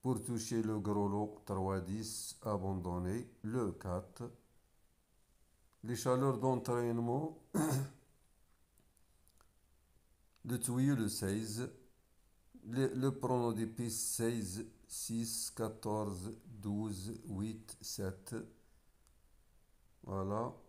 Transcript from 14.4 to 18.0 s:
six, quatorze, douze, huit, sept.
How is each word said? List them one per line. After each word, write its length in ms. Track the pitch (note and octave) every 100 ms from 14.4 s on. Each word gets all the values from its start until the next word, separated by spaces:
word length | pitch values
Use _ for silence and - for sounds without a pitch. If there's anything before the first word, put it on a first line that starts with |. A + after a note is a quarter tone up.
| F#2+ F#2+ A2+ - -
six, 640 | - - A2+ A#2 - -
quatorze, 840 | - A2 A2 A2 G#2+ G#2 F#2 G2 - -
douze, 720 | A2 G2+ G2+ G#2+ F#2+ G2 A2+ -
huit, 500 | G2 G#2+ A2 - -
sept. 560 | - -